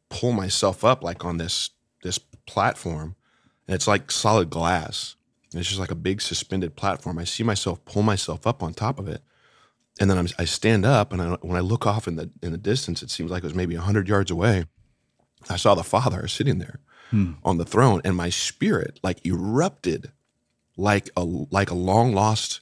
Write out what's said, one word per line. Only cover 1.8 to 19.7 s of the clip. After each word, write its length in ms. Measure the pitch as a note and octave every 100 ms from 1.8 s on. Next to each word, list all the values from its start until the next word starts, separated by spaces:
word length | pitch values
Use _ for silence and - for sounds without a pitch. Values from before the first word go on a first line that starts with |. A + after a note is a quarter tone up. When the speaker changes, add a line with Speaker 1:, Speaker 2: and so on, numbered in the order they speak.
| _ _
Speaker 1:
this 160 | F2 - - - -
platform, 720 | G#2 A2 - F2 D#2 D#2 - _ _ _ _ -
and 80 |
it's, 120 | F#2 -
like, 240 | G2+ -
solid 380 | - A2 A2 E2
glass. 680 | E2 E2+ F2 D#2+ - - - _ _ _
And 100 | E2+
it's 80 | F2
just, 120 | F#2+
like, 100 | F2+
a 60 | E2+
big 260 | F#2 G2+
suspended 540 | - - - F#2+ E2+ -
platform. 420 | G2 E2 F2 E2+
I 60 |
see 180 | F2 -
myself 420 | A2+ G2 G2 E2+
pull 180 | - G#2
myself 440 | G#2+ G2 - E2 A#2
up 160 | -
on 120 | D#2+
top 240 | - A2 C#3
of 100 | G2
it. 140 | - - _ _ _ _ _ _ -
And 80 | G2
then 80 | F#2
I'm, 120 | F2 -
I 60 |
stand 420 | E2+ - A2 G#2+ G#2+
up, 260 | B2 -
and 80 | F#2
I, 100 | E2+ F2
when 140 | E2+ F2+
I 20 |
look 260 | F#2 A#2 G#2+
off 200 | G#2+ F2+
in 80 | D#2+
the, 140 | E2 -
in 100 | F2
the 60 | E2
distance, 440 | G2+ B2 - E2
it 80 | -
seems 200 | - E2
like 120 | F2+
it 40 | E2+
was 80 |
maybe 200 | F2 F2+
a 60 | E2+
hundred 280 | F#2 G#2 F#2
yards 220 | G2+ F#2
away. 340 | E2+ A2+ F#2+ D#2+ _ _ _ _ _ _ _ -
I 60 | F2+
saw 180 | A2+
the 80 | F2+
Father 420 | - G#2 B2+ F#2+ G#2+
sitting 300 | - C3+ F#2
there 200 | - - _ _ -
Speaker 2:
Hmm. 220 | G#2+ F2+ D2+
Speaker 1:
on 140 | - E2+
the 60 |
throne, 360 | E2 G#2+ B2+ F#2+
and 120 | F#2+ F2+
my 140 | F2
spirit, 680 | - - - G3+ B2 - -
like, 240 | F#2+ F2 E2+
erupted 840 | F2 G2 B2+ F#3+